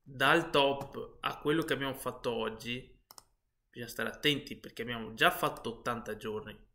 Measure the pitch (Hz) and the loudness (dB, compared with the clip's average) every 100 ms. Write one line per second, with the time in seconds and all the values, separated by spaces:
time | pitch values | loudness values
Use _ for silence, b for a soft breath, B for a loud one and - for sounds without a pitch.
0 | - 135 135 165 165 147 139 135 - - | -16 2 6 6 6 6 6 4 -4 -8
1 | - - 151 - 147 160 156 135 139 127 | -10 -4 -4 -2 2 2 2 0 0 -2
2 | 131 120 127 113 110 110 117 123 - - | -6 -4 -4 -2 -2 -4 -8 -8 -8 -20
3 | _ - _ _ _ _ _ - 117 - | _ -20 _ _ _ _ _ -12 -10 -4
4 | 113 - 147 139 - 107 - - 120 117 | -4 0 2 2 -2 -12 -14 -10 -6 -6
5 | 110 113 165 - 151 - 117 110 - 113 | -8 2 4 4 -2 -2 -6 -4 -4 -4
6 | 107 104 110 107 107 104 - | -6 -8 -6 -6 -8 -16 -20